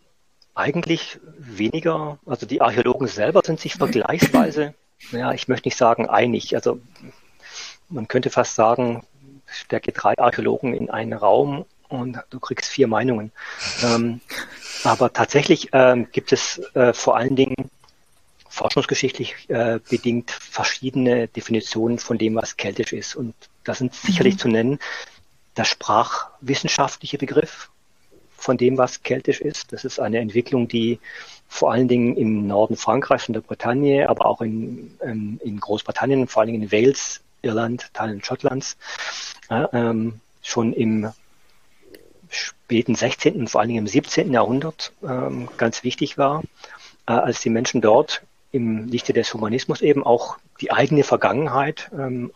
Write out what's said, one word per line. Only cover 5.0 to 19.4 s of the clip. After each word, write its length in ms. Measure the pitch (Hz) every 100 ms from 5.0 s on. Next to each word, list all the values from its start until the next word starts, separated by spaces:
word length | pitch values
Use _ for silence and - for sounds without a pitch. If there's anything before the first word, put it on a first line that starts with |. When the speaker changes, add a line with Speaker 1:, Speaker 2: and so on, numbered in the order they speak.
| -
Speaker 1:
ja, 200 | 120 127
ich 160 | 131 -
möchte 180 | 123 131
nicht 80 | -
sagen 300 | 117 117 113
einig. 460 | 104 120 110 -
Also 260 | 120 123 123 - - - - _ _ - - - - _
man 180 | 143 107
könnte 220 | 127 131
fast 240 | - 117
sagen, 500 | - 113 117 123 113 - _ 139 - -
stecke 460 | - - 110 -
drei 240 | - 101 110
Archäologen 560 | 120 - 110 - 131
in 160 | 120 120
einen 220 | 110 113
Raum 500 | 113 104 110 143 143 - _ _
und 300 | 131 123 117 -
du 80 | 127
kriegst 320 | - 123 -
vier 160 | - 123
Meinungen. 460 | 110 127 113 107 - - - - -
Ähm, 380 | 120 117 117 120 - - - - - -
aber 280 | - 135 123
tatsächlich, 580 | - 117 143 - 160 -
ähm, 340 | 135 127 123 113
gibt 200 | - -
es, 260 | 127 - - -
äh, 180 | 135 123
vor 240 | - - 113
allen 180 | 131
Dingen 200 | 131 135 131 131 - _ _ _ _ _ _ _
forschungsgeschichtlich, 840 | - - - - 139 131 - 117 -